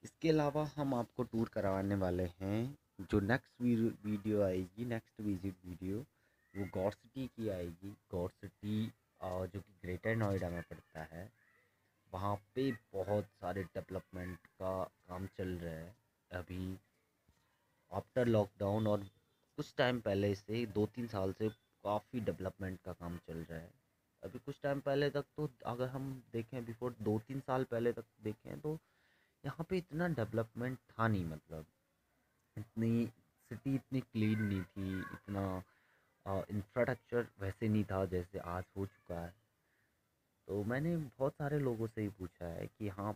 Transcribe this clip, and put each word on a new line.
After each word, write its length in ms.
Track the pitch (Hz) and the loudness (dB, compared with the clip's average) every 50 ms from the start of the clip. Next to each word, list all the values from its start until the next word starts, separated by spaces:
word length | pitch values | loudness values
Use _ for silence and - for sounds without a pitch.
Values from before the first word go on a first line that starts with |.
| - | -18
इसके 260 | - - _ - 160 | -20 -14 _ 4 6
अलावा 420 | 160 156 147 143 139 151 151 147 - | 6 8 6 4 4 2 0 0 0
हम 180 | 147 147 139 135 | 0 0 2 2
आपको 280 | 120 117 - _ - 123 | 2 0 0 _ -4 -4
tour 260 | 117 - 113 113 - | 0 2 0 0 2
करवाने 460 | - 110 98 98 95 95 95 98 101 | 0 0 2 2 4 4 4 2 2
वाले 300 | 98 95 90 90 90 92 87 87 - | 4 4 2 4 2 2 0 -2 -4
हैं, 380 | 95 95 101 110 117 131 143 - _ _ _ - | -2 0 0 0 0 -2 -4 -10 _ _ _ -12
जो 200 | 98 - - 107 | -6 2 4 4
next 420 | 98 98 117 139 - - _ _ 123 | 4 4 2 2 0 -6 _ _ 2
वी-, 420 | 123 120 113 113 117 - - 101 | 4 4 4 4 2 0 0 -2
video 380 | 104 104 101 98 107 107 104 101 | -2 -2 0 2 2 4 4 4
आएगी, 420 | 95 92 92 95 90 92 104 120 | 4 4 2 0 -2 -4 -8 -4
next 360 | 123 120 113 - _ _ - | -4 -4 -4 -6 _ _ -6
visit 340 | 107 104 101 90 90 98 92 - 90 | -2 -2 -2 0 -2 -6 -6 -6 -10
video, 360 | 90 90 80 92 92 98 110 143 - _ _ _ _ _ _ _ _ _ | -12 -10 -6 -4 -4 -4 -4 -6 -8 _ _ _ _ _ _ _ _ _
वो 100 | 98 101 87 - | -6 -6 -4 0
गौर 180 | 98 92 101 104 | 2 2 2 0
City 340 | _ _ 113 _ 135 131 | _ _ -14 _ -8 -8
की 220 | 123 _ - 113 107 | -8 _ -4 -4 -2
आएगी। 480 | 98 92 87 87 85 85 92 98 104 - _ _ | -2 -2 -4 -6 -8 -10 -12 -14 -14 -14 _ _
गौर 200 | - 90 85 95 | -2 -2 -2 -2
City, 640 | - _ - 95 - _ - 104 107 107 110 110 - _ _ _ _ _ | -4 _ -16 -16 -14 _ -4 -2 0 0 0 -2 -6 _ _ _ _ _
अ, 260 | - 95 92 92 92 | -6 -4 -2 -2 -2
जो 140 | 90 - 101 | -2 -4 -8
कि 120 | 87 - 98 - - | -10 -10 -20 -12 -6
Greater 340 | 90 90 90 - 110 113 | -6 -6 -2 0 0 2
Noida 340 | 113 113 101 98 95 90 87 | 2 2 2 2 2 0 -2
में 120 | 85 85 82 | -4 -4 -6
पड़ता 380 | _ 82 80 - _ _ 80 | _ -12 -16 -16 _ _ -12
है, 320 | 80 78 82 85 92 113 _ _ _ _ _ _ _ _ _ _ _ _ _ _ _ _ - | -12 -10 -10 -12 -12 -12 _ _ _ _ _ _ _ _ _ _ _ _ _ _ _ _ -6
वहाँ 240 | 92 95 101 104 101 - _ _ | -4 -2 -2 -2 -2 -6 _ _
पे 180 | 127 135 135 120 | 0 0 0 0
बहुत 520 | 110 _ _ - 98 92 92 104 104 101 | -2 _ _ -4 -4 0 2 2 2 2
सारे 400 | - _ _ - 90 90 98 92 | -2 _ _ -6 -4 -4 -4 -4
development 760 | 82 _ 95 85 - 92 92 - _ - 92 90 92 90 85 _ | -4 _ -8 -8 -4 -6 -6 -6 _ -10 -8 -8 -8 -8 -10 _
का 380 | - _ _ 95 95 95 95 90 | -20 _ _ -2 -2 0 0 -2
काम 420 | - _ _ _ - 90 90 95 | -4 _ _ _ -10 -8 -6 -6
चल 220 | 98 _ - 95 92 | -8 _ -4 -4 -2
रहा 260 | 90 87 85 85 80 | -2 -4 -4 -6 -6
है 220 | 80 82 87 101 _ _ _ _ _ _ _ 90 | -8 -10 -12 -16 _ _ _ _ _ _ _ -8
अभी 440 | 90 87 - 90 90 92 95 95 98 _ _ _ _ _ _ _ _ _ _ _ _ _ _ _ _ _ _ _ _ _ _ - | -8 -6 -6 -6 -6 -4 -6 -6 -8 _ _ _ _ _ _ _ _ _ _ _ _ _ _ _ _ _ _ _ _ _ _ -6
after 320 | 98 - _ _ 131 123 | -6 -6 _ _ 2 4
lockdown। 600 | 120 113 107 104 98 _ - 101 98 101 110 110 | 6 6 6 6 4 _ -2 0 2 2 4 4
और 180 | 107 104 104 98 98 _ _ _ _ _ _ _ _ _ | 4 2 2 0 -4 _ _ _ _ _ _ _ _ _
कुछ 180 | - 147 - - | -8 -8 -8 0
time 240 | - 139 123 123 123 | 2 2 4 4 2
पहले 340 | 110 110 98 98 101 101 101 | 2 2 2 4 4 4 2
से, 320 | 98 - - 107 117 120 | 0 -2 -4 -2 -2 -2
दो 200 | 110 98 104 104 | 0 2 2 2
तीन 200 | 107 - - 120 | 2 2 -4 -6
साल 260 | 117 110 101 95 98 92 | -2 -2 0 0 0 0
से 160 | - 110 110 107 _ _ _ _ _ - | 0 0 -2 -2 _ _ _ _ _ -2
काफ़ी 360 | 98 104 107 - _ - 123 | 0 0 0 -2 _ -6 -2
development 600 | 107 95 87 82 92 92 - _ 98 92 92 90 | -2 -2 -2 -2 -4 -6 -4 _ -4 -4 -4 -6
का 120 | _ 92 87 | _ -10 -10
काम 260 | _ 87 85 87 85 | _ -6 -6 -6 -8
चल 180 | _ - 82 | _ -8 -8
रहा 220 | 82 82 - 82 80 | -8 -8 -8 -8 -10
है। 260 | 82 87 - _ _ _ _ _ _ _ _ _ - | -10 -12 -18 _ _ _ _ _ _ _ _ _ -12
अभी 140 | 98 - 120 | -10 -10 -10
कुछ 220 | - - 143 - - | -10 -10 -10 -4 -2
time 180 | 143 139 139 | -2 -2 0
पहले 300 | 131 139 139 143 143 143 | 0 0 2 4 2 2
तक 120 | 131 143 143 | 2 0 -4
तो 280 | _ _ - 151 147 - _ - | _ _ -4 -4 -4 -4 _ -6
अगर 220 | - 120 120 127 127 | -6 -2 -2 -2 -2
हम 360 | 131 139 135 135 135 127 120 - - | -2 -4 -6 -6 -6 -8 -12 -6 -4
देखें, 340 | 117 113 - - 131 117 | -4 -4 -4 -6 -8 -6
before 340 | 113 117 - 123 123 117 - | -6 -8 -4 -4 -4 -4 -2
दो 180 | 107 107 107 110 | 0 2 2 2
तीन 220 | 113 _ 131 135 | 0 _ -8 -6
साल 240 | 131 - 127 131 131 | -2 0 2 2 2
पहले 280 | - 120 117 120 120 117 | 2 0 2 2 2 2
तक 120 | 117 110 _ _ _ 110 | 2 -6 _ _ _ -4
देखें, 380 | 107 107 - _ - - 143 | -4 -4 -4 _ -10 -10 -6
तो 180 | 147 151 156 160 _ _ _ _ _ _ _ _ _ _ _ _ _ | -4 -4 -4 -4 _ _ _ _ _ _ _ _ _ _ _ _ _
यहाँ 200 | 143 - - 165 | -8 -6 -6 -4
पे 140 | - 190 185 | -2 0 -2
इतना 300 | 170 _ 139 156 175 175 | -2 _ -2 0 0 0
development 680 | 165 123 110 104 - 110 113 - _ 110 120 127 131 123 | 2 0 0 0 2 0 0 0 _ -4 -4 -4 -4 -6
था 300 | _ _ - - 113 113 | _ _ 0 4 4 6
नहीं, 160 | 107 98 87 | 6 4 2
मतलब, 420 | 82 78 76 _ _ 82 80 78 - _ _ _ _ _ _ _ _ _ _ _ _ _ _ _ _ _ - | 0 -4 -6 _ _ -10 -10 -10 -12 _ _ _ _ _ _ _ _ _ _ _ _ _ _ _ _ _ -12
इतनी 480 | 107 - _ 110 113 113 117 117 117 - - _ _ _ _ _ _ _ | -12 -8 _ 0 2 4 4 4 2 0 -2 _ _ _ _ _ _ _
city 260 | 123 - _ 139 135 | -12 -6 _ 0 0
इतनी 260 | 131 - _ - 131 | 0 0 _ -4 -4
clean 420 | 120 _ _ 113 107 107 110 107 110 | -4 _ _ 2 4 4 4 4 2
नहीं 200 | 104 98 95 90 | 2 2 0 -2
थी, 380 | - _ 101 98 95 95 92 | -4 _ -6 -4 -2 -2 -4
इतना, 600 | 90 - - - _ - 101 98 98 95 92 92 92 _ _ _ _ _ _ _ _ _ _ _ _ | -4 -6 -10 -12 _ -4 -2 0 0 0 -2 -4 -6 _ _ _ _ _ _ _ _ _ _ _ _
अ, 180 | 95 98 95 - - | -4 -2 -2 -2 -2
infrastructure 760 | 101 107 95 _ _ 127 120 120 127 - _ _ - 120 117 113 _ - | -4 -6 -6 _ _ 2 2 2 2 -4 _ _ -2 -2 -2 -2 _ -6
वैसे 280 | 101 98 98 - - 110 | -6 -6 -4 0 0 2
नहीं 160 | 107 107 104 | 4 4 2
था 220 | 95 98 95 98 | 2 2 0 2
जैसे 320 | 92 90 90 90 87 - 92 | 2 2 -2 -2 -2 -6 -8
आज 260 | - 87 87 90 90 _ _ | -6 -4 -4 -4 -6 _ _
हो 100 | 98 98 | -6 -6
चुका 340 | 98 - _ _ _ 87 85 | -6 -6 _ _ _ -6 -6
है। 140 | 85 87 87 _ _ _ _ _ _ _ _ _ _ _ _ _ _ _ _ _ _ _ _ _ _ | -6 -8 -10 _ _ _ _ _ _ _ _ _ _ _ _ _ _ _ _ _ _ _ _ _ _
तो 180 | - 95 101 104 | -4 -2 0 0
मैंने 320 | 104 120 131 147 165 175 | 0 0 0 2 0 0
बहुत 360 | 165 156 127 - - 135 143 - | 0 -2 -4 -4 0 -2 -2 0
सारे 260 | _ 151 143 147 151 | _ -2 0 0 2
लोगों 280 | 139 131 120 110 117 | 2 2 2 0 -2
से 160 | 113 - - 107 | -2 0 -2 -2
ही 60 | 104 | -2
पूछा 380 | 101 - 92 87 _ _ 87 | -2 -4 -8 -10 _ _ -8
है 200 | 85 82 87 104 | -6 -4 -6 -6
कि 200 | 104 _ _ 107 | -8 _ _ -6
यहाँ 260 | 104 95 101 98 104 107 | -6 -4 -2 -2 -2 -4